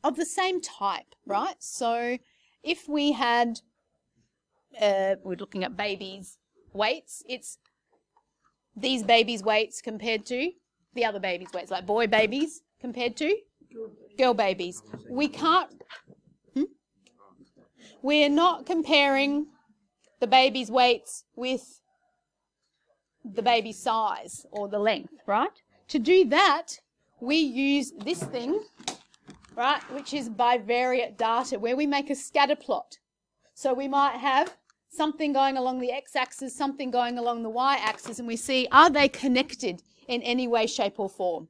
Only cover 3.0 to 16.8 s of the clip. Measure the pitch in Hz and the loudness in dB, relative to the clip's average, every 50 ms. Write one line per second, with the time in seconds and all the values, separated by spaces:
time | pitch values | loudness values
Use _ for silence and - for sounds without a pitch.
3 | 285 294 294 220 262 240 233 240 240 240 226 - _ _ _ _ _ _ _ _ | 2 2 2 2 2 2 4 4 2 2 0 -8 _ _ _ _ _ _ _ _
4 | _ _ _ _ _ _ _ _ _ _ _ _ _ _ - 240 214 208 196 196 | _ _ _ _ _ _ _ _ _ _ _ _ _ _ -6 0 0 2 2 2
5 | 190 190 196 190 - 190 185 170 196 - - 196 185 - - 180 104 208 196 - | 2 0 0 -2 -4 -8 -8 -8 -8 -10 -6 -6 -6 -6 -6 -6 -4 -6 -4 -6
6 | - 92 190 196 185 - - _ _ _ _ _ _ _ _ 196 214 214 269 320 | -10 -14 -14 -16 -18 -20 -20 _ _ _ _ _ _ _ _ -2 0 0 -2 -4
7 | - - - - - - 254 247 - - - _ _ _ _ _ _ _ _ _ | -8 -16 -18 -18 -12 -10 -12 -10 -10 -16 -18 _ _ _ _ _ _ _ _ _
8 | _ _ _ _ _ _ _ _ _ _ _ _ _ _ _ 214 202 254 269 247 | _ _ _ _ _ _ _ _ _ _ _ _ _ _ _ -4 -2 -2 0 0
9 | 214 196 240 233 226 214 240 214 190 220 214 214 220 214 - - - 240 220 214 | 4 4 6 6 6 2 -2 -4 -2 0 2 2 0 -2 -8 -12 -12 -10 -10 -8
10 | - 233 226 214 208 - 247 247 277 349 359 _ _ _ _ _ _ _ _ 247 | -4 -4 -4 -4 -4 -6 -4 -4 -4 -6 -6 _ _ _ _ _ _ _ _ -4
11 | 233 220 208 202 185 190 180 175 185 175 - 185 170 - 190 175 185 180 208 226 | -4 -2 -2 -4 -4 -4 -6 -6 -8 -10 -10 -10 -8 -6 -8 -8 -4 -2 0 0
12 | 233 220 208 214 220 220 233 277 302 311 - - _ _ _ _ - 247 233 247 | 2 2 4 2 2 2 0 -2 -4 -4 -6 -14 _ _ _ _ -12 -12 -8 -4
13 | 247 240 226 - 311 302 403 453 - _ _ _ _ _ - 226 220 220 - - | -4 -4 -4 -2 -2 0 0 -2 -4 _ _ _ _ _ -16 -16 -16 -16 -16 -20
14 | - - _ - 262 254 240 208 220 196 190 190 180 175 180 - - - - - | -20 -20 _ 2 2 2 4 2 2 0 0 -2 -6 -8 -8 -12 -16 -18 -18 -18
15 | - - 240 254 294 294 - - - 330 330 370 339 - - - - _ - - | -14 -10 -4 -2 -2 -2 -2 -2 2 2 4 2 2 0 -12 -20 -20 _ -20 -20
16 | _ _ - _ _ _ _ _ _ _ _ 262 302 - - _ | _ _ -20 _ _ _ _ _ _ _ _ -4 -4 -4 -6 _